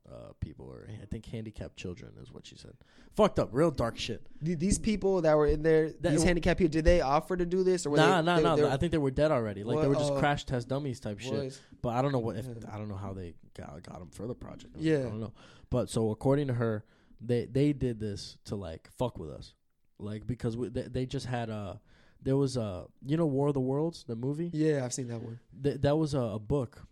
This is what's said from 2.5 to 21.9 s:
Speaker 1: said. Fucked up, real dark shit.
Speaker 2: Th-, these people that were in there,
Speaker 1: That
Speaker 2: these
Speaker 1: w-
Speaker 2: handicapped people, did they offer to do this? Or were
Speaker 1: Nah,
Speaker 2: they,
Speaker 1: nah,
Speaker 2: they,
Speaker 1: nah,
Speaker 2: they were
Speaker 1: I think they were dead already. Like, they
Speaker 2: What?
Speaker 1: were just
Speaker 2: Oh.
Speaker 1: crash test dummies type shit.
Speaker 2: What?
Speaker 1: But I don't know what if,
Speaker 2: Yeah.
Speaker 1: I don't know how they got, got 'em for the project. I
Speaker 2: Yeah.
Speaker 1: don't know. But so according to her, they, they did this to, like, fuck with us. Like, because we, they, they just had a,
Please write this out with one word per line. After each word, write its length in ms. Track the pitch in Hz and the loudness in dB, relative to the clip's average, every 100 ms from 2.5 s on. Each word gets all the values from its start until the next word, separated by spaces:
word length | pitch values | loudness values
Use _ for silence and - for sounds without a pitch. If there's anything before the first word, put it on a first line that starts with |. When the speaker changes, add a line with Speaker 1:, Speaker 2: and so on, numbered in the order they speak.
| - | -20
Speaker 1:
said. 180 | - - _ - - - | -20 -20 _ -20 -8 4
Fucked 240 | 208 - | 4 4
up, 80 | 107 | 0
real 220 | 117 165 | 2 2
dark 260 | 135 117 - | 2 -4 -2
shit. 260 | - 104 - - | -8 -8 -10 -6
Speaker 2:
Th-, 120 | 156 170 | -4 -2
these 220 | 185 196 | 0 0
people 440 | 226 208 190 190 | 0 0 2 4
that 140 | 160 151 | 4 6
were 120 | 147 | 4
in 140 | 156 | 4
there, 220 | 160 156 156 | 4 4 4
Speaker 1:
That 140 | - | 0
Speaker 2:
these 100 | 170 | 2
Speaker 1:
w- 140 | 151 165 | 4 4
Speaker 2:
handicapped 320 | 175 180 165 | 4 2 4
people, 120 | 170 | 4
did 140 | 156 | 4
they 160 | 160 175 | 6 6
offer 360 | 131 147 160 180 | 4 2 2 -2
to 80 | |
do 200 | 175 185 | 0 2
this? 220 | 185 180 147 | 2 2 2
Or 40 | |
were 60 | 151 | 4
Speaker 1:
Nah, 240 | 160 185 | 6 6
Speaker 2:
they, 40 | 160 | 4
Speaker 1:
nah, 100 | 170 | 4
Speaker 2:
they, 60 | |
Speaker 1:
nah, 100 | 165 151 | 4 4
Speaker 2:
they 60 | |
were 60 | 147 | 4
Speaker 1:
I 60 | 135 | 2
think 160 | 170 | 2
they 60 | 165 | 2
were 120 | 139 | 0
dead 220 | 135 156 | 2 4
already. 320 | 139 110 98 | 4 0 -4
Like, 160 | 107 147 | -2 2
they 80 | 147 | 4
Speaker 2:
What? 80 | 139 | 4
Speaker 1:
were 40 | |
just 80 | 147 | 2
Speaker 2:
Oh. 60 | 139 | 2
Speaker 1:
crash 240 | 143 143 | 2 2
test 240 | - 131 117 | -2 -4 -2
dummies 320 | 135 143 127 | -4 -4 -6
type 180 | 110 104 | -8 -8
shit. 140 | 123 | -4
Speaker 2:
What? 280 | 143 135 135 - - | -4 -4 -10 -20 -6
Speaker 1:
But 60 | 123 120 | -2 0
I 60 | |
don't 100 | 139 | 2
know 80 | 135 | 0
what 160 | 113 98 | -2 -4
if, 100 | 127 | -8
Speaker 2:
Yeah. 60 | 117 107 | -10 -10
Speaker 1:
I 60 | 107 | -10
don't 100 | 107 | -8
know 60 | |
how 200 | 95 98 | -8 -8
they 200 | 95 87 - 90 | -8 -10 -14 -18
got, 280 | - - 76 | -16 -14 -14
got 180 | - - | -14 -16
'em 100 | 87 | -16
for 180 | - 113 | -10 -10
the 60 | - | -10
project. 400 | - - 117 135 | -12 -16 -16 -4
I 40 | |
Speaker 2:
Yeah. 220 | 160 151 | 0 2
Speaker 1:
don't 160 | 123 107 | 0 -6
know. 140 | 104 - - - - | -8 -10 -20 -20 -2
But 200 | 123 101 | -2 0
so 220 | 120 113 | 0 0
according 340 | 107 131 143 139 | 2 2 2 2
to 60 | |
her, 300 | 120 117 107 - _ _ - | 0 0 -2 -8 _ _ -14
they, 260 | 113 120 101 | 0 0 2
they 260 | 127 147 | 2 2
did 260 | 139 123 110 | 2 -2 -2
this 380 | 107 98 - - | -6 -6 -10 -16
to, 100 | - 107 | -10 -8
like, 320 | 87 82 - | -6 -10 -14
fuck 260 | - 123 - | -4 -4 -4
with 120 | 80 | -10
us. 240 | 62 - _ _ _ _ - | -12 -16 _ _ _ _ -12
Like, 260 | 104 107 107 | -10 -8 -6
because 280 | 123 120 113 | -4 -2 -2
we, 120 | 123 | -4
they, 140 | 127 | -6
they 240 | - 127 127 | -6 -4 -4
just 180 | 139 123 | -4 -4
had 220 | 123 113 | -4 -4
a, 320 | 107 98 - _ | -6 -8 -10 _